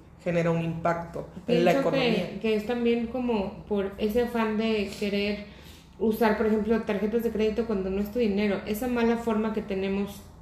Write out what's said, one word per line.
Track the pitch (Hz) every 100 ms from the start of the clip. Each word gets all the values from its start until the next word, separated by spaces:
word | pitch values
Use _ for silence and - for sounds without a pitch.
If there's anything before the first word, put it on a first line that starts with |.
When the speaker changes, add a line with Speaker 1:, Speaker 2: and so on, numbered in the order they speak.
| - -
Speaker 1:
genera | 180 170 165
un | 165
impacto | 165 - 170 170 - - - - -
en | 240 -
la |
Speaker 2:
Pienso | 269 269
que, | 269
Speaker 1:
economía. | 247 185 170 -
Speaker 2:
que | 220 214
es | 208
también | 240 233 233 226
como | 254 247 214 196 165 -
por | 202 196 -
ese | 214 233
afán | 233 233 220 214
de | 226 220 196 -
querer | 208 202 202 202 - - - - - -
usar, | 220 214 226 208
por | 220
ejemplo, | 214 208 226
tarjetas | 214 202 208 233
de | 226
crédito | 208 214 214 226
cuando | 202 190
no | 196
es | 208
tu | 247
dinero. | 220 196 208 190 -
Esa | 214 247
mala | 240 233 233
forma | 233 214 220
que | 214
tenemos | - 190 190 196 202 - - -